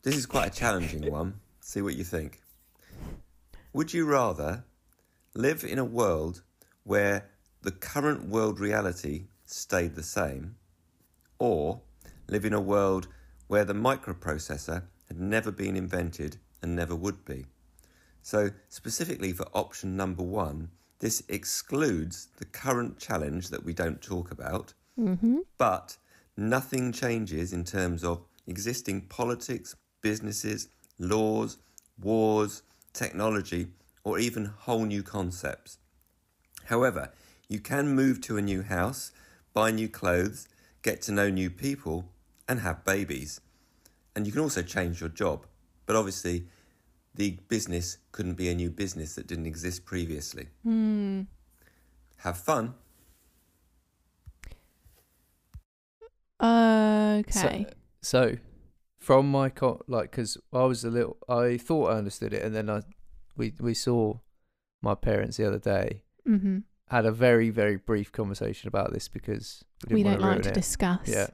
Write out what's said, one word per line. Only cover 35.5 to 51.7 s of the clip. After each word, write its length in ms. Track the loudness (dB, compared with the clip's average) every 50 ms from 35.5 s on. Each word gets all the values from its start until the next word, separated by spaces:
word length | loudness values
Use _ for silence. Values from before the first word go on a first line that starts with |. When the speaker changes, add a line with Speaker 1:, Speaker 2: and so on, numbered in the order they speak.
| -8 -8 _ -20 -20 _ _ _ _ _ _ _ _ _ _ _ _ _ _ _ _ -20 -6
Speaker 1:
However, 460 | 0 2 4 4 2 2 -2 -8 -8 -14 _ -20 -20 -20 _ _ _
you 100 | -6 -6
can 360 | -4 -2 0 0 2 4 4
move 260 | 4 4 4 4 0
to 160 | -2 -2 -2
a 40 | 0 0
new 180 | 0 0 -2
house, 500 | -2 -2 0 0 0 0 -2 -6 -10 -12 _ -20 -20 -20 -20 _ _ _ _
buy 160 | 2 4 4
new 180 | 4 2 -2 -2
clothes, 580 | -4 -2 0 2 4 4 2 0 -2 -8 -16 _ _ _ _ _ _ _ -2
get 180 | -2 -2 -2 -4
to 80 | -2
know 200 | 0 2 2 2
new 180 | 2 2 0 -2
people, 640 | -2 -4 -4 -4 -4 -4 -4 -6 -6 -6 -6 -10 -16 _ _ _ _ _ _
and 120 | -4 -4 -2
have 260 | -2 -4 -4 -2 0
babies. 560 | 0 2 2 0 -2 -4 -8 -8 -10 -12 -16 _ _ _ _ _ _ _ _ _ -20 _ _ _ _ _
And 120 | -4 -4
you 40 | -2
can 100 | 0 0
also 200 | 0 0 0 -2
change 380 | -4 -2 -2 -2 0 0 -2 -4
your 100 | -6 -8
job. 380 | -4 0 0 0 0 -2 -8 -18 _ _ _ _ _ _ _
But 80 | 2 2
obviously, 500 | 2 2 0 -4 -6 -4 -4 -4 -4 -4 -8 -16 _ _ _ _ _ _ _ _ _ _ _ _
the 180 | -2 -2 -2 -2 -4 -6 _
business 480 | -2 -2 -2 -2 -4 -4 -4 -6 -8 -12 _ _ -8
couldn't 220 | -6 -4 -4 -2
be 120 | -2 -2 -2
a 60 | 0
new 140 | 0 -2 -4
business 460 | -2 -4 -6 -6 -4 -8 -10 -10 -10
that 120 | -12 -10
didn't 180 | -8 -8 -6 -6
exist 380 | -6 -8 -6 -8 -8 -8 -8 -12
previously. 640 | -8 -6 -4 -4 -4 -6 -8 -8 -10 -12 -12 -16 -16 -20 _ -2
Speaker 2:
Hmm. 600 | 0 2 2 2 2 2 0 0 -2 -4 -4 -6 -8 -12 -20 _ _ _ _ _ -20